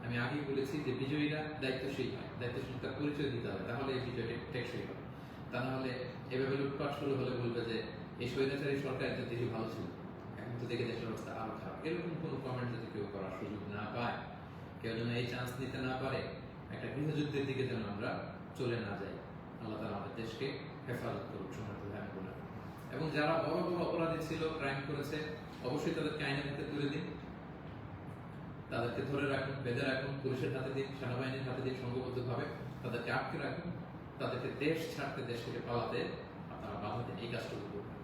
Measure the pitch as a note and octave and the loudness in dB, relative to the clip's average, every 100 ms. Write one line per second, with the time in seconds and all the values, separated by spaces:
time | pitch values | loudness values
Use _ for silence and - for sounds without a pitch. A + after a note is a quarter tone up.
0 | A#2+ A#2+ A#2+ D3 C#3 C3+ C#3 D#3 B2+ A#2+ | 0 2 2 2 2 2 2 2 2 2
1 | C3 D3+ D3 D3+ D#3 C#3+ C3 C3 C3+ - | 2 4 4 4 0 0 0 2 0 2
2 | A#2+ - - - A#2+ B2 - B2+ C3+ C3+ | 0 0 -4 -2 0 0 -2 -2 -2 2
3 | D3 D3 C#3 A#2+ - - - C3+ C3+ B2+ | 2 4 2 2 0 -2 0 0 2 2
4 | A#2+ A#2 A#2 - - B2 A#2+ - - - | 2 0 0 0 -2 -2 -2 -2 -4 -6
5 | - - - - - B2 C3 C3 C3 B2+ | -6 -8 -10 -8 -4 0 2 2 0 0
6 | B2 - - B2+ C3+ C#3 C#3 - - - | -2 -4 0 2 4 4 2 2 0 2
7 | C#3 B2+ A#2+ A#2+ A#2+ A#2 A2+ A2 G#2+ - | 4 4 4 2 2 2 2 0 0 -4
8 | - - B2+ C#3 C3+ C#3+ C#3+ C3+ B2+ B2 | -6 -2 0 4 4 4 2 2 2 0
9 | B2+ - G#2+ A#2 A2+ A2+ A2 - F2 - | 0 0 0 2 2 2 0 -2 -4 -4
10 | - - - - - A#2+ A#2+ - - - | -8 -8 -8 -6 -4 -2 0 0 2 0
11 | A2 - - - A2+ G#2+ - - D#3 F3 | -2 -2 -4 -2 -2 -2 -4 -4 0 0
12 | E3+ D3+ D3 C3+ C3 B2 A#2+ A#2 A2 G#2 | 0 0 0 0 0 0 0 0 -2 -2
13 | G2 G2 F#2+ F#2+ G#2 G2+ F2+ G#2 G#2+ A#2+ | -2 -2 -2 -2 -4 -2 -2 -2 -2 0
14 | A#2+ A#2 - - - - - - A2+ A2+ | 0 0 -6 -8 -10 -10 -10 -4 -2 0
15 | A#2+ A#2+ B2 A#2+ B2 B2+ C3 C3 B2+ B2+ | 2 2 2 0 -2 -2 -2 0 0 2
16 | C3 A#2 - - - - - - - C3 | 2 2 0 -4 -8 -10 -6 -4 -2 2
17 | D3+ D3+ D3 C#3+ C3+ B2 A#2+ A2 G2+ G2+ | 2 4 4 4 2 2 2 2 0 0
18 | - - - - - - B2 A2+ G2+ F#2+ | 0 0 -4 -6 -8 0 2 2 0 -2
19 | F#2 - - - - - A2 G#2+ G#2+ G2+ | -4 -6 -8 -10 -10 -6 -4 -2 -2 -2
20 | - - A2+ - C3+ C#3 - - - A#2+ | -4 -4 -4 0 -2 -2 -6 -8 -4 -2
21 | A#2+ G#2+ - G2+ F#2+ - G#2 G2+ G2+ G2+ | 0 -2 -4 -4 -4 -4 -4 -4 -4 -4
22 | G2 F#2+ F#2+ - - - - - - B2+ | -4 -4 -6 -6 -8 -8 -8 -8 -6 -2
23 | D#3+ C#3 D3+ - D3 E3+ F3 F3 E3+ E3+ | 2 4 6 6 4 4 4 4 4 4
24 | E3 D#3+ D#3 D#3+ D#3+ D#3 C#3 C#3 C#3+ C#3+ | 4 2 0 2 2 2 0 0 0 0
25 | C#3+ D#3 D3+ D3 - - - D3+ D#3 D#3+ | 0 0 -2 -4 -8 -4 0 2 2 2
26 | D3+ - C#3+ C#3 C#3+ - - C#3+ C#3 D#3+ | 2 2 2 2 2 -2 0 2 2 2
27 | - - - - - - - - - - | -2 -4 -6 -8 -8 -8 -8 -8 -8 -8
28 | - - - - - - - - - - | -8 -8 -8 -8 -8 -8 -4 0 2 2
29 | C3 C#3 C#3+ C3+ C3+ - A#2+ A#2+ C3+ - | 2 2 4 2 2 0 0 2 2 2
30 | C#3 C#3 B2+ A#2 C3 C3+ C3+ C3+ C3+ - | 0 0 0 2 2 2 0 0 0 0
31 | B2 B2 C3 C3+ C3 B2+ B2+ B2+ A#2+ B2+ | 0 2 2 0 0 0 0 0 0 0
32 | B2 A#2+ A#2+ A#2+ - - - - B2 A#2+ | 0 0 2 2 0 -2 -6 -4 -2 0
33 | - C3 - D#3 C#3+ E3+ F3 - - - | 2 2 2 0 0 -2 -2 -4 -6 -8
34 | - - B2+ - - - D3 D#3+ - - | -10 -2 0 0 -2 2 4 4 2 -2
35 | B2+ - A#2 A#2+ C3 A#2+ A#2+ A#2+ - A#2+ | -2 -2 -2 -2 -2 -2 2 2 2 2
36 | - - - - - - G#2 G#2 G#2+ A2+ | 0 -2 -6 -8 -8 -6 -4 -2 0 0
37 | A#2+ - A#2+ A#2+ A#2 A#2 G2+ - - - | -2 -2 -2 -2 -2 -4 -4 -4 -4 -8